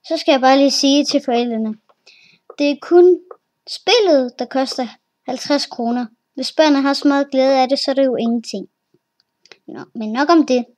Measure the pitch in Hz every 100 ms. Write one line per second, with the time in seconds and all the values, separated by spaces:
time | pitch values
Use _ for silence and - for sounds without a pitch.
0 | - 320 - 269 262 269 277 - 277 285
1 | 285 277 285 240 240 226 220 220 _ _
2 | _ _ _ _ _ - 285 294 - 349
3 | 359 349 - - _ _ - - - 466
4 | 392 285 247 - 240 262 262 - 233 -
5 | _ _ - 254 - 285 - - 233 247
6 | 233 _ _ - 262 - 311 277 277 277
7 | 294 277 285 262 262 269 254 269 - 269
8 | 269 233 233 233 226 202 - _ _ _
9 | _ _ _ _ _ - - 117 - 233
10 | 214 233 294 339 - 247 240